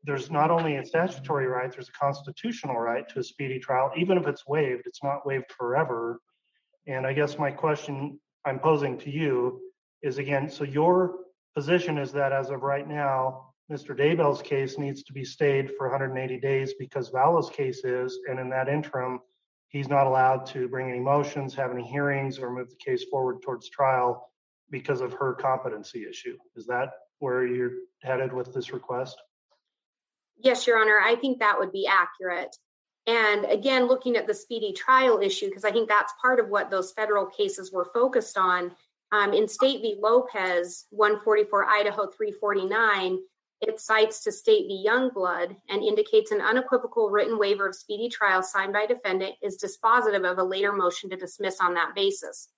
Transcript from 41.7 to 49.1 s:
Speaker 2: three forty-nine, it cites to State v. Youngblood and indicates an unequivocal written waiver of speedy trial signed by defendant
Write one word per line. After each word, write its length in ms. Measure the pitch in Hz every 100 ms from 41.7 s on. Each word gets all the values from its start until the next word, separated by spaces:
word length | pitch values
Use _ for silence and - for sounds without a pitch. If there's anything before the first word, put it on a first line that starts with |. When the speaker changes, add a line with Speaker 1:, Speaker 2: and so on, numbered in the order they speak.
| 208 208 202 196
Speaker 2:
three 240 | - 214
forty-nine, 880 | 202 208 196 185 214 226 202 185 185 190 _ _ _
it 180 | 220 220
cites 440 | - 220 220 -
to 80 | 214
State 360 | 202 - 214 185
v. 160 | 196 202
Youngblood 680 | 240 262 233 180 175 175 190 -
and 140 | 202
indicates 480 | 208 208 208 214 214
an 100 | 208
unequivocal 680 | - 240 254 247 247 - 214
written 280 | 208 208 226
waiver 300 | 202 202 196
of 80 | 185
speedy 340 | - 208 233
trial 340 | 226 208 185
signed 300 | 185 196 196
by 140 | 202 214
defendant 480 | 240 202